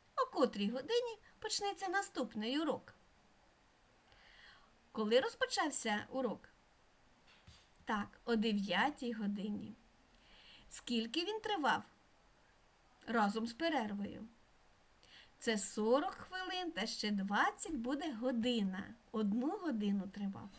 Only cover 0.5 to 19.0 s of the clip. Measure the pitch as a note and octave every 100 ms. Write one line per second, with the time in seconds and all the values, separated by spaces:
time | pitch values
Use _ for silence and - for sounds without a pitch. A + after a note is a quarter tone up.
0.5 | G3 G3+ B3 - A#4+ A#4+ G#4+ - - G#4+
1.5 | - G4+ G4 G4 F#4+ G4 E4+ A3+ G#3+ A3
2.5 | C#4+ D#4+ G3+ - - - - - _ -
3.5 | _ _ _ _ _ _ - - - -
4.5 | - - - _ - G#3+ A#3+ A4 - B4+
5.5 | G4+ D#4+ - A3+ G#3 - C4+ B3 F#3+ -
6.5 | - _ _ - - - - - - -
7.5 | - - - - G#3+ G#3 - - A3+ A3
8.5 | G3+ G3 F3 B3+ D4 A#3+ A3 G3+ G3+ G#3
9.5 | G#3 G#3+ - - - - - - - -
10.5 | - - - - A#3+ A3+ D#4+ F4 A4 A4
11.5 | G4 C4+ F3+ - - - - - - -
12.5 | - - _ - - - A3+ G#3 A3 A#3
13.5 | - E4 D4 G#3 G3+ G3+ F#3+ A3 - -
14.5 | - - - - _ - - - - -
15.5 | G#3+ - - G#3+ C4 F#4 - - F#4 F#4
16.5 | F#4 F4 F#3 A3+ - G#3+ G3+ G3 G#3 F4
17.5 | - G4+ D4 A#3 C#4+ D#4+ A3 B3+ A#3+ A#3+
18.5 | A#3 G3 F#3 - -